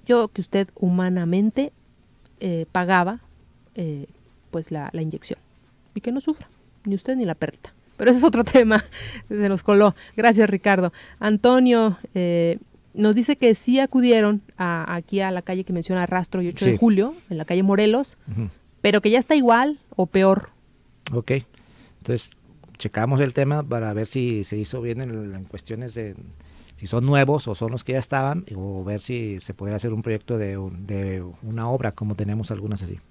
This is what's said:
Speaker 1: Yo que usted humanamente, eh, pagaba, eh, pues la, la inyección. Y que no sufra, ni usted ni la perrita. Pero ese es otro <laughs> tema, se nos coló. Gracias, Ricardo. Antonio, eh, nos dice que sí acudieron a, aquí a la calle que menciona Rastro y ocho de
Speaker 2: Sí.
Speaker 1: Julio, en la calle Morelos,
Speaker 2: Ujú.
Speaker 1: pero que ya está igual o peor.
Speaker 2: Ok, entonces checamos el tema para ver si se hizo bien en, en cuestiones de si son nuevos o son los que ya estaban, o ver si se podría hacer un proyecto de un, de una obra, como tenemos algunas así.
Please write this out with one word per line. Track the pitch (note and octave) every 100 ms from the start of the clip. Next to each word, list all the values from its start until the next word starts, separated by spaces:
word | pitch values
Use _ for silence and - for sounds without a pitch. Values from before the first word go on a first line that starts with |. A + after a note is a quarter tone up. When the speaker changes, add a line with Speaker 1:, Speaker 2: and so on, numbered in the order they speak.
| -
Speaker 1:
Yo | A#3+ A3
que | -
usted | F3 G3 F#3+ -
humanamente, | F3+ F3+ F#3 F3+ E3+ F3+ G#3+ B3+ C#4+ _ _ _ _ _ _ _
eh, | F#3+ E3 E3
pagaba, | F#3 F3+ F#3 F3 A#3+ - _ _ _ _ -
eh, | E3 C#3+ C#3 - _ _ _
pues | E3+ D#3+
la, | D#3+ C#3+
la | E3
inyección. | D#3+ D#3 - - _ _ _ _ _
Y | G#3
que | A#3+
no | C4
sufra, | D4 D4+ - _ _ _ G#3
ni | G3
usted | - C4
ni | G#3
la | D#3
perrita. | D#3 _ - _ _ -
Pero | G#3+
ese | B3
es | D#4+
otro | A3+
<laughs> |
tema, | A#3 C4 A3 G#3+ - - - - -
se | G#3 G3+
nos | F#3+
coló. | - G3+ G#3 - - -
Gracias, | A3+ A3 G#3+
Ricardo. | G3 G#3 F#3+ F3+ - - -
Antonio, | G#3 G#3+ A#3+ B3+ B3+ A#3 A3 F3+ -
eh, | F#3 F3 E3+ E3+ E3 - _ _
nos | - G#3 G#3+
dice | A#3+ C#4+
que | A#3+ A3
sí | - C4
acudieron | C4+ C4 B3 A3+ G#3 G#3 - -
a, | F3+ E3+ D#3+ F3
aquí | E3+ G3
a | F#3+
la | F3+
calle | F3 F#3
que | F#3
menciona | F3 E3 F#3 F3
Rastro | F3+ F3+ F#3
y | F3
ocho | - G3
de |
Speaker 2:
Sí. | F#3+
Speaker 1:
Julio, | A#3 G3 A3+ E4+ _
en | E3
la | D#3
calle | F3
Morelos, | F#3+ G3 G#3+ A#3 C#4 - -
Speaker 2:
Ujú. | A2 G#2 - _ _
Speaker 1:
pero | G#3 G3+
que | G#3
ya | A#3+
está | B3 D4+
igual | B3 A#3 C#4 D4 _ -
o | F3+
peor. | G3 F#3+ G3 - _ _ _ _ _ -
Speaker 2:
Ok, | A#2+ - C3+ - _ _ _ - _
entonces | - A#2+ - _ _ _ - -
checamos | G#2 - A#2 C3+
el | C#3
tema | C3 C#3 D3
para | D3 A#2+ A2
ver | G#2 A2
si | C3+ B2 A2
se | G2 G#2
hizo | G#2 C3
bien | A#2+ A#2
en, | C3 A2+ G#2
en | F#2+ F#2+
cuestiones | G2+ - A2+ A2+ A2+
de | G#2+ F#2+ - - - - - -
si | -
son | C3+ C3
nuevos | C#3+ C#3 D3 A#2+
o | G2+
son | A2+
los | B2 -
que |
ya | C3
estaban, | - C3+ C3+ E3 F#3
o | F#2+ G2 F#2+
ver | F#2 G#2
si | - A#2+ A2 F#2+
se | -
podría | F#2 G2 G#2
hacer | A#2+
un | A2
proyecto | A2+ G#2+ - A#2
de | G2+ G2
un, | F#2+ F2+ G2
de | G2 G2 F#2 F2+ E2+
una | A2 A2+ A2+
obra, | B2+ A#2
como | - G#2 G#2
tenemos | G2+ G#2+ G#2+
algunas | G2+ G#2+ G2+
así. | F2+ F#2 _